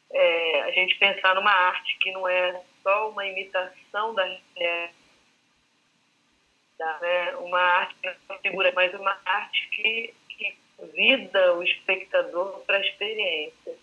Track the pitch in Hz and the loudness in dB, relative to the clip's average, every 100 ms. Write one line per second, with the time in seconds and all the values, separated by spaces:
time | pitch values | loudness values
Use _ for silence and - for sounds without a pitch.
0 | _ 180 175 165 165 147 117 180 185 - | _ 2 4 4 0 0 0 0 2 2
1 | 196 190 185 185 208 190 180 190 - - | 2 2 2 4 4 4 4 0 -6 -4
2 | 190 190 185 180 180 180 - _ 190 202 | -4 -2 0 2 0 -2 -14 _ 0 0
3 | 220 208 196 190 196 185 185 - _ 202 | 0 -4 -6 -6 -4 -4 -4 -10 _ -4
4 | 220 214 185 185 _ 180 170 170 170 _ | -4 -2 -4 -4 _ -6 -4 -4 -8 _
5 | _ _ _ _ _ _ _ _ _ _ | _ _ _ _ _ _ _ _ _ _
6 | _ _ _ _ _ _ _ _ 160 156 | _ _ _ _ _ _ _ _ -6 -4
7 | 170 180 175 180 180 180 180 175 196 - | 0 0 0 -6 -2 2 4 4 0 -8
8 | 185 175 _ 190 196 185 180 180 180 196 | -10 -10 _ -8 -6 0 2 4 0 0
9 | 196 196 185 196 208 - - - 220 226 | -4 -4 -2 -2 -2 -4 -4 -4 -4 -4
10 | 233 - _ - 202 - _ _ 165 - | -8 -14 _ -10 -10 -10 _ _ -14 0
11 | 214 262 196 196 185 175 175 - - 190 | 4 4 2 4 4 4 0 -2 -2 -4
12 | - 185 170 170 196 180 - 294 - - | 0 0 0 -2 -4 -6 -2 0 0 -4
13 | 208 220 196 160 151 _ - 160 | -8 -4 -2 -2 -6 _ -16 -16